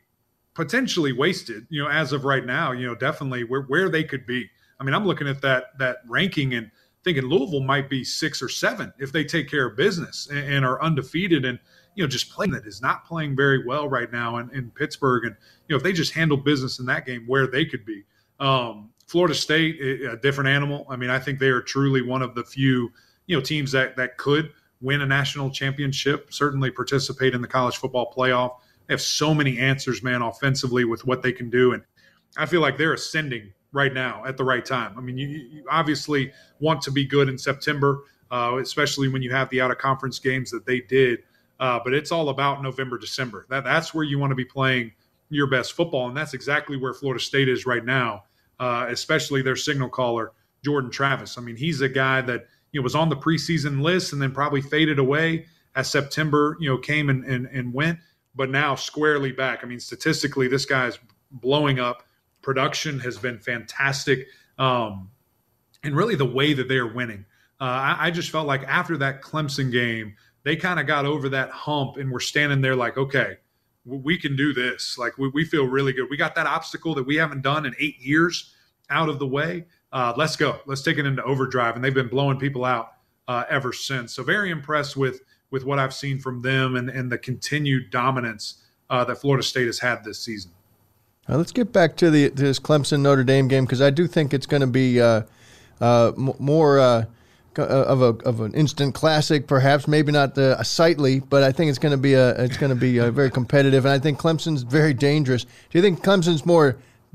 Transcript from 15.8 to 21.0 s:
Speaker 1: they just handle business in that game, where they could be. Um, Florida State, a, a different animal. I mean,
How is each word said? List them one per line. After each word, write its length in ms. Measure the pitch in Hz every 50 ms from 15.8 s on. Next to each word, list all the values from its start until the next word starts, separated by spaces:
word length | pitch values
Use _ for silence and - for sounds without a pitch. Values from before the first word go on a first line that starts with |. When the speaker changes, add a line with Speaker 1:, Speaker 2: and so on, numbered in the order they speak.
| 143
Speaker 1:
they 100 | 190 196
just 200 | 165 - - -
handle 240 | 165 165 156 143
business 420 | 135 - 147 147 131 131 127 - -
in 60 | 123
that 200 | 127 147 160 156
game, 180 | 131 123 120 113
where 220 | 120 131 135 131
they 180 | - - 143 165
could 200 | - 135 110 -
be. 180 | 113 104 104 - _ _ _ _ _ _ -
Um, 500 | 139 139 135 127 120 113 107 104 104 113 _ _ _
Florida 260 | - - 170 180 165 135
State, 480 | - - - 151 160 160 160 160 135
a, 320 | 139 131 135 120 139 120 113
a 40 |
different 320 | 117 - 143 139 139 139 135
animal. 360 | 139 143 143 143 143 143 - -
I 60 | 131
mean, 120 | 123